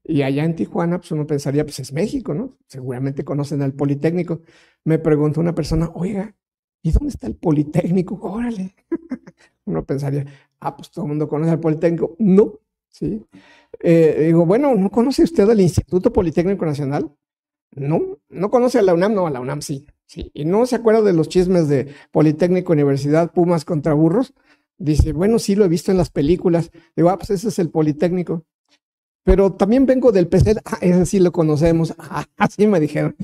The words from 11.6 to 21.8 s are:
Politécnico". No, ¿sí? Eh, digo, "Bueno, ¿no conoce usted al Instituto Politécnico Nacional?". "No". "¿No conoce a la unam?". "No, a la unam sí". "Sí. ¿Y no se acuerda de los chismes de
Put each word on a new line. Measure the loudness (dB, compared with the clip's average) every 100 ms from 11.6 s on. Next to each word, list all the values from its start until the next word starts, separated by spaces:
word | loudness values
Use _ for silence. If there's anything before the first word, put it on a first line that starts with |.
Politécnico". | -2 0 0 0 -4 0
No, | 4 4 4 -2 _ _ _
¿sí? | _ -8 -8 -12 -20 -20 _ _ -4
Eh, | 2 6 6 4 2
digo, | 4 4
"Bueno, | 2 2
¿no | 2 2
conoce | 2 0 2
usted | 2 4 4
al | 4
Instituto | 4 2 -2 -2 0
Politécnico | 0 0 0 -2 -2 -4
Nacional?". | -4 -4 -4 -6 -12 _ _ _ _ _ -8
"No". | -2 -2 -2 -8 _
"¿No | -6 0
conoce | 2 2 2
a |
la | 2
unam?". | 4 2
"No, | 0 -2
a |
la | -4
unam | -6 -8
sí". | -8 -10 -12 _ _
"Sí. | -16 -14
¿Y | -8
no | -2 0 0
se | 0
acuerda | 2 4
de | 4
los | 2 2
chismes | 0 2 2 2
de | 0